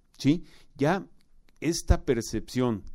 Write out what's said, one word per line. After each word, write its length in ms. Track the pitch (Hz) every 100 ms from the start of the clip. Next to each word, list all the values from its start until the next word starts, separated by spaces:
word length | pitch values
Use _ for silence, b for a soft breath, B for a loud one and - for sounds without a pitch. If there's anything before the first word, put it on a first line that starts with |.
| _ _
¿sí? 280 | 131 170 b b b -
Ya 300 | 139 190 - - _ - _ _
esta 440 | 143 165 - 170
percepción 800 | - 117 - 113 - 123 123 107 -